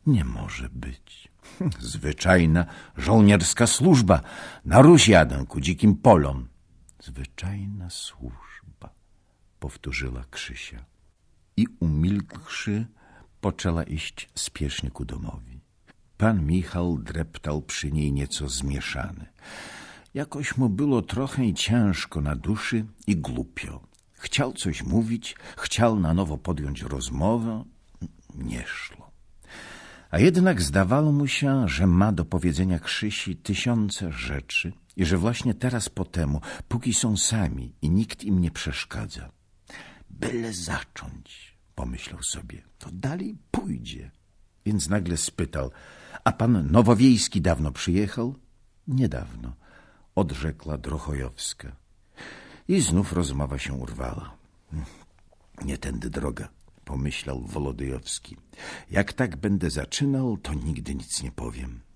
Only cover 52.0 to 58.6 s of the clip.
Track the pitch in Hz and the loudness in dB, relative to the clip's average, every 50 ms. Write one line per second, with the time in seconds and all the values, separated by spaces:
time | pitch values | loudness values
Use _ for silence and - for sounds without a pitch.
52 | _ _ _ - - - - - - - - - _ - - 196 147 - 80 92 | _ _ _ -20 -18 -18 -18 -20 -20 -20 -20 -16 _ 0 2 2 2 4 2 2
53 | 101 - 78 87 87 69 65 67 71 64 69 69 - - 69 65 62 60 57 57 | 2 2 0 -2 -2 -2 -2 -4 -4 -4 -4 -6 -6 -6 -8 -8 -8 -10 -10 -8
54 | 65 62 - - - - - _ _ _ _ _ _ _ 78 78 71 - - - | -8 -8 -8 -10 -12 -14 -20 _ _ _ _ _ _ _ -12 -12 -10 -12 -16 -20
55 | - _ _ _ _ _ _ _ _ _ _ - - 69 71 67 - 71 67 57 | -20 _ _ _ _ _ _ _ _ _ _ -12 -8 -8 -8 -6 -6 -8 -8 -6
56 | - - - - - 71 67 - - - _ _ - - _ _ _ - 69 67 | -8 -6 -8 -6 -6 -6 -6 -8 -12 -16 _ _ -20 -20 _ _ _ -8 -6 -4
57 | 67 73 - - - - 67 64 62 - - 76 71 69 64 - 67 67 65 62 | -4 -4 -4 -6 -8 -8 -8 -8 -8 -8 -8 -6 -6 -6 -6 -6 -8 -8 -8 -8
58 | - - - - _ - - - _ _ - - | -8 -10 -12 -12 _ -16 -20 -20 _ _ -20 -18